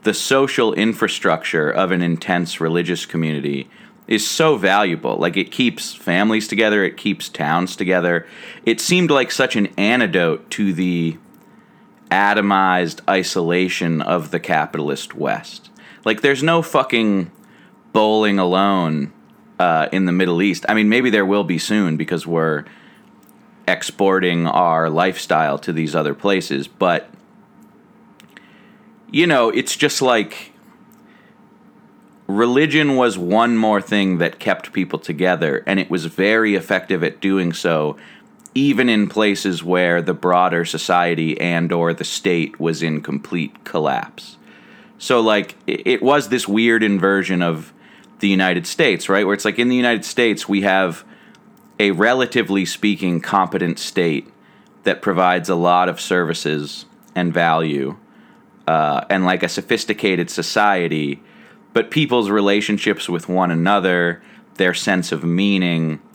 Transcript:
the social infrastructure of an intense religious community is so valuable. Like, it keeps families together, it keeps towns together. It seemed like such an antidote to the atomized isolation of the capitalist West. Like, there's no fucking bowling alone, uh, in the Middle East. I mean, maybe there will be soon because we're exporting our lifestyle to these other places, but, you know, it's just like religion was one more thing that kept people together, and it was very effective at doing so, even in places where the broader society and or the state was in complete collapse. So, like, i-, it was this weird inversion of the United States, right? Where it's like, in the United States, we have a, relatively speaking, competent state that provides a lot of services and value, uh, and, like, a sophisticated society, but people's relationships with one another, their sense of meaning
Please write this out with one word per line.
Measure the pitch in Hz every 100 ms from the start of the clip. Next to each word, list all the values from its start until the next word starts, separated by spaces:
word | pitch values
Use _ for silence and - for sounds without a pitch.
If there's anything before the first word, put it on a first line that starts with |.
the | 110
social | 98 - 135 135 - 113
infrastructure | 80 110 104 107 - 101 80 - 85 76
of | - 92
an | 90
intense | 87 82 - 90 85 -
religious | 80 85 85 87 -
community | 82 80 76 71 69 65 - - - -
is | 110 -
so | - 160 135
valuable. | 92 98 104 80 76 50
Like, | 85 95
it | 95
keeps | - 123 110 -
families | - - 90 107 110 107
together, | 101 110 104
it | 90 -
keeps | 107 90 -
towns | - 76 82 92 -
together. | 90 92 87 87 - - - - -
It | 113
seemed | - 180 170
like | 143 123
such | - 131 117
an | 101 -
antidote | 101 123 110 87 85 78 -
to | - 104
the | 87 92 87 82 80 - - _ - _ _ - _ -
atomized | 92 101 104 101 98 95 90 87 - -
isolation | 95 90 - 85 87 92 - 85 80
of | - 90 76
the | 82
capitalist | - 80 76 78 73 67 - -
West. | 71 53 - - - - - -
Like, | - 107
there's | 139 135
no | 151 170
fucking | 165 - 131 117 110 98 90 - - - - _ _
bowling | 110 107 110 107 101
alone, | 90 92 101 98 82 78 71 - - - - -
uh, | 90 82 78
in | 95 92
the |
Middle | 87 92 87
East. | 101 87 -
I |
mean, | 107 104
maybe | 117 127
there | 107 98
will | 101
be | 92 85
soon | - 107 95 78
because | 80 85 80
we're | 82 80 76 73 - - - - _ - - - _ -
exporting | 90 - - 98 95 92 87 82
our | 78 87 82 80
lifestyle | 78 92 90 - 80 76 69
to | -
these | 80 80 80
other | 73
places, | 71 101 98 87 69 71
but, | - 92 82 - - _ - - _ - _ _ _ _ _ - - - - - - - - -
you | 131 175
know, | 143 117
it's | 110 - -
just | 147 -
like | 131 117 104 - - - - _ - _ - - _ _ - _ _ _ - _ _ _ -
religion | 98 120 123 156 147 147 135
was | 123 98
one | 87 104 117 113
more | 110 104
thing | - 104 95 87
that | 82 -
kept | - 92 -
people | - 90 -
together, | - 76 90 87 80 67 -
and | 95
it | -
was | 90 80
very | 80 95 110 110 98
effective | - 92 - 92
at | 80 -
doing | 98 95 87
so, | 82 90 80 76 76 - - _ _ - 127
even | 143 120 123
in | 110 101
places | - 107 98 98 87
where | 85 90 90 87
the | 82
broader | 85 90 90 90 85 85
society | - - 87 87 82 80 -
and | 87 85 85
or | 85 85
the | 82
state | - - 98 87 78 -
was | 82 78
in | 82 78
complete | - 67 - 90 73 -
collapse. | - 87 76 65 - - - - - - - - - -
So, | - 123
like, | 110 104 92 - -
i-, | - -
it | 123
was | 123 147 110
this | 123 104
weird | 104 117 113
inversion | 110 101 95 98 90 92
of | 87 80 78 - - - - _
the | 101
United | 95 92 87 85
States, | - 151 87 -
right? | 98 98
Where |
it's | 101 110
like, | 104
in | 123
the | 127
United | 123 113 -
States, | - 117 101 -
we | 101
have | 98 95 95 82 - - - - _ _ _ _
a, | 104
relatively | 87 110 131 123 127 95 98 90
speaking, | - 107 101 92 87
competent | - 101 92 90 87 -
state | - - 85 73 - _ _ _ _ _
that | - -
provides | - 90 90 90 85
a | 87
lot | 87 87 90
of | 82
services | - 90 82 82 76 76 73 - - _ _ -
and | 87
value, | 80 85 82 80 71 67 90 _ - - - _ _ -
uh, | 80 76 71 -
and, | 98 92
like, | 92
a | 87
sophisticated | - 90 113 - 107 104 90 85
society, | - 82 - 104 95 85 78 71 69 - - - - _
but | 117 110
people's | 160 151 123 101
relationships | 104 101 101 104 104 - 98 -
with | 87 -
one | 92 90
another, | 82 85 101 92 90 87 85 - - _ -
their | 92
sense | 87 - 92 85
of | 80
meaning | 85 85 101 98 90 85 80 76 _